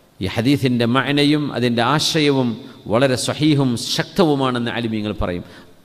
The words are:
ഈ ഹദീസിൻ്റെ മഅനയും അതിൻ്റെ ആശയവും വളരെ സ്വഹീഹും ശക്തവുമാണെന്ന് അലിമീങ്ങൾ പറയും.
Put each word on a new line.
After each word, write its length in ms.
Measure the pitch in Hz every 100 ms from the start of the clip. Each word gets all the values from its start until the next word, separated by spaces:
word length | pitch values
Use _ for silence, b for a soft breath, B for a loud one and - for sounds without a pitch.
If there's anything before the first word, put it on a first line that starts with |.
| b -
ഈ 60 | 92
ഹദീസിൻ്റെ 580 | 117 117 143 135 123
മഅനയും 680 | 117 127 127 143 143 151 147
അതിൻ്റെ 300 | - 123 117
ആശയവും 800 | 117 151 - 165 147 135 123 107 B B 90
വളരെ 300 | 110 135 123
സ്വഹീഹും 600 | - 110 151 143 131 113
ശക്തവുമാണെന്ന് 920 | - - 156 - 170 139 131 123 117
അലിമീങ്ങൾ 440 | 107 117 110 104 95
പറയും. 240 | 101 87 85 B B -